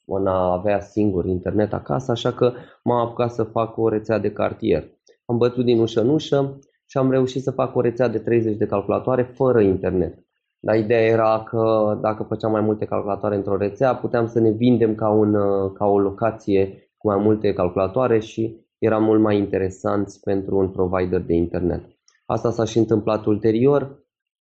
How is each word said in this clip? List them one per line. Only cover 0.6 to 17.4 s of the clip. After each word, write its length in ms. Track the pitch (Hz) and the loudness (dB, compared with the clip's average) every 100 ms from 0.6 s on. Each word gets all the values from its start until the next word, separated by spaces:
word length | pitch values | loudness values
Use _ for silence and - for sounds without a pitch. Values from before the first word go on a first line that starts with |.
| 101 101 | 0 -2
singur 460 | 95 - 104 92 87 | -2 -2 0 0 -2
internet 480 | 90 90 95 104 | -2 -2 -2 -2
acasă, 380 | - - 143 131 | -2 -4 -6 -2
așa 200 | 117 123 | -2 -2
că 200 | 120 123 123 - _ | 0 -2 -2 -14 _
m-am 220 | - 120 117 | -2 0 -2
apucat 260 | 117 120 | -2 -4
să 120 | 117 | -2
fac 340 | 107 117 110 113 | -4 -2 -4 -2
o 120 | 113 | 0
rețea 300 | 107 107 110 | 0 -2 -2
de 120 | 104 | -2
cartier. 520 | 104 101 104 110 82 - _ _ _ - | -2 -4 -2 0 0 -2 _ _ _ -4
Am 120 | 120 | 0
bătut 280 | 120 123 120 | 0 0 2
din 140 | 117 | 2
ușă 220 | 113 - | 2 2
în 80 | 113 | 2
ușă 500 | 156 - 139 139 139 _ _ _ | 0 0 0 -2 -6 _ _ _
și 120 | 143 | 0
am 140 | 131 | 2
reușit 300 | 131 127 131 | 2 0 -2
să 100 | 131 | -6
fac 240 | 127 131 131 | -2 -2 0
o 60 | |
rețea 260 | 120 117 123 | 0 0 0
de 100 | 110 | 0
treizeci 400 | 110 117 110 107 | 0 0 2 -2
de 80 | 107 | -2
calculatoare 640 | 101 98 101 104 127 123 | -2 0 -2 0 0 -2
fără 280 | - 131 120 | 0 2 4
internet. 640 | 98 90 95 90 82 - _ _ _ _ | 4 2 0 -2 -2 -6 _ _ _ _
Dar 160 | - 110 | -2 0
ideea 260 | 107 117 | 2 2
era 420 | 113 113 110 110 110 | 4 4 2 0 -2
că 520 | 113 113 110 107 104 | 0 2 2 2 0
dacă 220 | 107 107 | -2 -4
făceam 280 | 110 107 110 | -6 -4 -2
mai 100 | 107 | 0
multe 240 | 104 107 104 | 0 0 -2
calculatoare 500 | 101 101 98 107 101 | -4 -4 -4 -2 -2
într-o 220 | 101 98 | -2 -2
rețea, 380 | 101 98 135 123 | -2 0 0 0
puteam 320 | - 120 113 | -2 -2 0
să 120 | 117 | 2
ne 100 | 110 | 2
vindem 460 | 107 123 120 113 107 | 2 2 4 2 0
ca 140 | 110 | 2
un, 240 | 107 104 | 2 4
uh, 380 | 104 101 98 98 | 2 0 0 -2
ca 120 | 95 104 | -2 2
o 140 | 101 | 2
locație 920 | 98 98 113 110 - 95 98 95 _ _ | 2 0 -4 -4 0 0 0 -4 _ _
cu 100 | 107 | -2
mai 100 | 98 | 2
multe 300 | 101 107 | 2 2